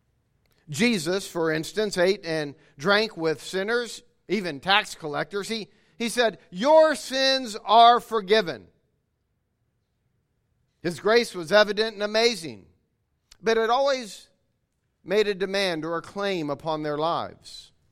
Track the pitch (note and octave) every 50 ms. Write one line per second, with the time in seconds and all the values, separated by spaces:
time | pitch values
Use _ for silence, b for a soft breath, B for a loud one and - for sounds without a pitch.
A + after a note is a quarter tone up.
0 | _ _ _ _ _ _ _ _ _ _ _ _ _ - D3 C3 A3 B3 A#3 F#3
1 | C#3+ E3 F#3 G3+ F#3+ - - F3 E3 D#3+ D#3 D#3 D#3 - - G3+ A3 G3+ - F#3
2 | F3 F#3+ F#3+ - D#3+ E3 D#3+ D#3 D3+ C#3+ C3 b b b b - C#3 G3+ G3+ G#3
3 | A3 G#3+ - E3+ D#3+ D#3+ D#3 D3 - - F3+ F#3 G3 G#3+ A#3 A#3+ A#3+ A3 - -
4 | - _ _ _ _ - F3 A3 F#3 F3 C#3+ C3+ - F3+ G3 G#3+ G3+ - - -
5 | - D#3 C#3+ C#3+ D#3+ - F#3+ G3+ F#3 F#3+ A3+ A3 F#3+ b b b b b b b
6 | A#3 A#3 - A#3+ B3 A3 - b b b - F3+ A3+ C#4+ D#4 D#4+ D#4 D#4 C#4+ -
7 | - - B3 C4+ C4+ C4+ C4+ C4 C4 A3+ G3+ A3+ - - G#3 A#3 A#3 A#3 A#3+ A3+
8 | - - A3 A3+ G3 F3+ G#3 A3 G#3 D#3+ C3+ G#2 F2+ - _ _ _ _ _ _
9 | _ _ _ _ _ _ _ _ _ _ _ _ _ _ _ _ _ _ _ _
10 | _ _ _ _ _ _ _ _ _ _ _ _ _ _ _ _ - E3 E3+ B2
11 | - G3+ A3 A#3+ A#3 - - F3+ D#3+ D3 F#3+ G#3 G#3+ G3+ G#3 G3+ A3 A3+ G#3+ G3
12 | G#3 G#3 G#3 A3 A3+ A#3+ A#3 F3+ D#3+ C#3+ A2+ G2 F2 _ _ _ _ _ _ _
13 | _ _ _ _ _ _ _ _ E3+ G#3+ A3+ A3+ A3+ A3 A#3+ C4 C#4 C#4 C4+ C4
14 | A#3+ F#3+ - - - _ _ _ _ _ _ _ _ _ _ _ _ _ _ _
15 | _ D#3+ F#3 G#3+ G#3+ G3+ G3+ F3+ G3 F#3+ F#3+ G3 G3 F#3 E3+ D#3 D3+ E3 E3+ E3
16 | D#3 - - G3 G3+ G3+ F#3+ F3 D#3 C#3+ C#3+ C3+ - D#3+ D#3 D#3 D3+ D3+ D3 D3
17 | D#3 E3+ E3 C3+ G#2+ F2+ - - _ - - - - - _ _ _ _